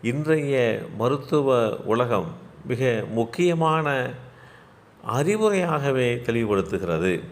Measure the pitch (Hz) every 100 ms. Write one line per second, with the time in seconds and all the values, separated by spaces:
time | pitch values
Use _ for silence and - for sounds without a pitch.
0 | 113 127 151 160 143 135 120 107 107 104
1 | 117 139 139 151 135 123 113 - - 110
2 | 123 110 82 - - - - 120 131 113
3 | 104 110 117 - 175 170 160 156 151 135
4 | 123 123 - - - - - - - -
5 | - 117 147 214 220 202 175 156 139 131
6 | 123 120 120 117 110 101 92 95 87 80
7 | 92 87 -